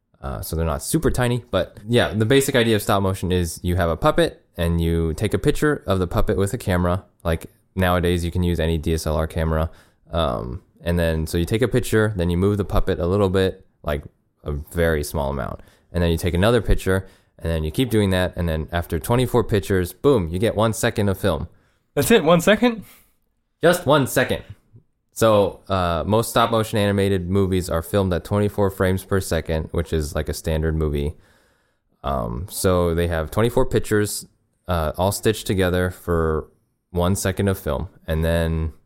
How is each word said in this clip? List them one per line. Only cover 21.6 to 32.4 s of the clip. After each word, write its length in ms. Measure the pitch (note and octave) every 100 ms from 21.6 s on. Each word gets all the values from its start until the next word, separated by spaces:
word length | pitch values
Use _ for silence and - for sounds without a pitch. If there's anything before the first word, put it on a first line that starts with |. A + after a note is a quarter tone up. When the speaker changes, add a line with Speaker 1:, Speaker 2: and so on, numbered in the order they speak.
| _ _ _
Speaker 2:
That's 180 | - C#3
it, 120 | A#3
one 180 | D#3 F3
second? 420 | E3 G#3+ B3 A3+ - - _ _ _ _ _ _
Speaker 1:
Just 240 | D#3+ F3 B2
one 220 | D3+ B2
second. 360 | - B2 F2 - - _ - _ _ _
So, 460 | - A2+ G#2 F#2+ - -
uh, 360 | F#2+ F2 E2+ D#2+
most 240 | G#2+ A#2
stop 180 | B2+ A#2
motion 300 | A#2 A2 A2
animated 500 | G2+ G2 G2 G2 F2
movies 400 | G2 F#2+ F#2 E2+
are 140 | E2
filmed 280 | - G2+ F#2+
at 100 | E2+
twenty-four 480 | - G#2 G#2 G#2 G2
frames 340 | - F#2+ F#2 -
per 140 | G2
second, 500 | F#2 E2 D#2 D#2+ D#2+
which 220 | E2+ D#2+
is 220 | E2 D2+ -
like 140 | D2+
a 40 |
standard 420 | D2+ - D#2 D#2+ D#2
movie. 380 | D#2 D2 D2 - _ _ _ _ _ _ _ _
Um, 440 | C#2 C#2 A1+ A#1+